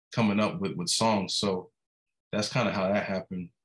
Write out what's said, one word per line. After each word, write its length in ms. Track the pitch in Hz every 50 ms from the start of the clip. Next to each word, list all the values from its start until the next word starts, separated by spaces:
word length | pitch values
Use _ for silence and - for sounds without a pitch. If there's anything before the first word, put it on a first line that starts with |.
| _ -
coming 280 | - 123 113 104 101 104
up 200 | 107 98 85 85
with, 140 | 98 95 95
with 120 | 87 87 87
songs." 460 | - - 113 113 107 98 92 - -
So 360 | - 104 98 95 92 - - _ _ _ _ _ _ _ _ _ _ _ -
that's 200 | - 104 104 -
kinda 200 | - 131 113 95
how 160 | 85 101 95 95
that 160 | 101 101 87
happened. 440 | - 98 92 - - 95 90 87 85 _ _